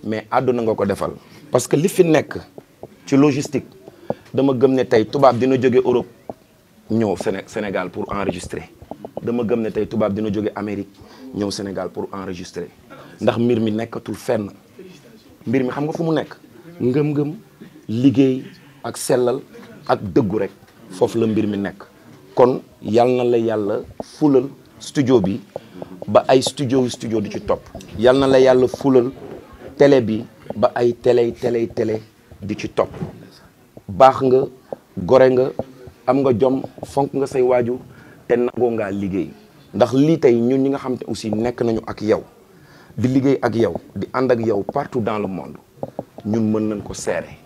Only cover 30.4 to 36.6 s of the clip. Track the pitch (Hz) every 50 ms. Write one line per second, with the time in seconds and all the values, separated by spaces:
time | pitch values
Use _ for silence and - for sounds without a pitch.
30.4 | - - - 104 117 123 - 120 120 120 117 - - 123 123 123 120 117 117 -
31.4 | 131 120 120 117 117 113 - 120 110 110 110 110 110 _ _ _ _ _ - -
32.4 | 104 101 107 - - - - - 101 - - - - - - - - - - -
33.4 | - _ _ _ _ _ _ - _ - 98 85 131 131 131 - 131 131 123 131
34.4 | 139 127 - - _ _ - - _ _ _ 95 92 87 127 127 131 131 127 123
35.4 | 131 139 - - - - - - - - - _ - - 127 139 135 135 123 98
36.4 | 131 127 135 131